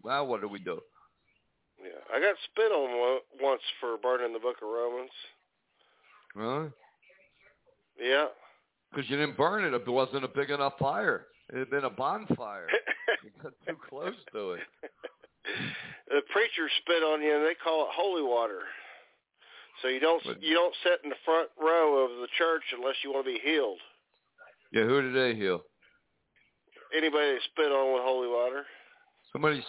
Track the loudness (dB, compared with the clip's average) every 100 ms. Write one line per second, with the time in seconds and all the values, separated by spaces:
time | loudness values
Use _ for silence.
0 | -4 -2 0 -2 -4 -8 -8 -8 -10 _
1 | _ _ _ _ _ _ _ _ -18 -16
2 | -4 0 2 0 -4 0 2 2 0 2
3 | 2 2 -4 -2 0 0 -2 -6 -6 -2
4 | 0 0 0 -4 -4 -4 -4 -2 -2 -4
5 | -10 -16 -20 -20 _ _ _ _ _ _
6 | _ -20 _ -8 -4 -4 -6 -12 _ _
7 | _ _ _ _ _ _ _ _ _ -6
8 | 2 2 2 -4 -20 _ _ _ _ -8
9 | -4 -2 -2 2 0 2 0 -2 0 0
10 | 0 -2 -4 -4 -2 0 -2 0 -2 0
11 | 0 -2 -4 _ -12 -8 -4 -2 -2 -2
12 | -4 -4 -2 -4 -4 -10 -2 -2 -2 -6
13 | -2 -4 -4 -18 -18 -16 -12 -12 -12 -10
14 | -8 -10 -12 -8 -8 -8 -12 _ -20 _
15 | -18 _ -20 _ -8 -6 -6 -8 -12 -14
16 | -2 -2 0 0 0 0 -2 -2 2 2
17 | 4 2 2 4 2 0 0 0 0 0
18 | 0 0 0 2 0 -4 -10 -14 -16 -20
19 | -20 _ _ _ -20 -20 -20 -8 -4 2
20 | 4 2 0 -6 2 4 2 0 0 0
21 | 0 -6 2 2 2 0 4 6 6 6
22 | 4 0 -6 0 2 0 -2 -6 -4 -4
23 | -2 -4 -2 -2 0 2 2 -2 -12 _
24 | _ _ _ _ -20 -20 _ 2 4 4
25 | 4 4 2 2 0 0 -4 _ _ _
26 | _ _ _ _ _ _ _ -20 -4 0
27 | 2 4 2 2 -2 0 2 4 4 2
28 | 2 0 2 2 0 -2 -10 -16 -20 -20
29 | _ _ _ 0 2 2